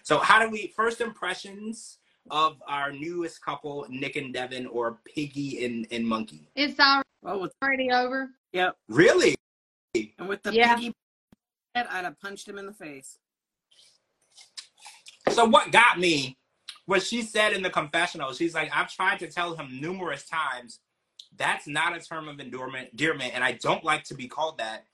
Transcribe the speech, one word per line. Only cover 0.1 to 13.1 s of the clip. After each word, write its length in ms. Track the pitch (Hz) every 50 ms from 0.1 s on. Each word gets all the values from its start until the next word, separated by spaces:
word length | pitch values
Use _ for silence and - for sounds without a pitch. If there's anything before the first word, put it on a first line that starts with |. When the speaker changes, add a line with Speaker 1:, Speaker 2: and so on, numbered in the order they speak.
| 156 135
Speaker 1:
how 200 | - - 208 220 226
do 40 | 220
we, 180 | 214 214 190 - -
first 240 | - 220 233 226 -
impressions 1000 | 233 226 220 - 185 180 185 - - 196 196 202 214 220 220 - - - - _ _ _ _ _ _ 123
of 320 | 143 156 156 156 147 127 - -
our 240 | 143 143 139 143
newest 500 | 143 139 156 170 175 175 170 160 - - -
couple, 400 | 160 143 - - 147 143 143 143 123
Nick 260 | 127 135 139 135 -
and 180 | 151 135 127
Devin, 340 | 127 127 127 123 131 131 127 120
or 300 | - 120 117 117 113 - _
Piggy 600 | - - 156 147 139 131 143 143 139 123 117 123
and, 220 | 120 120 117 110 -
and 160 | 123 117 117
Monkey? 420 | 113 110 110 110 107 - - - _ _
Speaker 2:
It's 240 | 269 294 285 285 - 285 277 277 277 269 - _ _
Speaker 3:
Well, 180 | - 175 196 196
with 120 | 180 - - _
Speaker 2:
already 280 | 277 269 269 262 262 254
over. 400 | 247 247 247 247 262 269 269 262 - _ _ _
Speaker 3:
Yep. 240 | - 247 240 247 - - _ -
Speaker 1:
Really? 460 | 107 143 185 539 370 359 277 170 131 - _ _ _ _ _ _ _ _ _ _ -
Speaker 3:
And 340 | 226 220 - _ - 175 190
with 140 | 202 - -
the 80 | 208 214
Speaker 2:
Yeah. 220 | 226 240 240 233
Speaker 3:
Piggy, 180 | 226 240 233 - - _ _ _ _ _ _ - _ _ _ _ _ _ _ -
I'd 300 | 240 240 - 175 185 180
have 140 | 175 - -
punched 260 | - 196 202 196 - 208
him 100 | 202 202
in 80 | 196
the 60 | 196
face. 460 | 208 - 175 151 143 135 131 -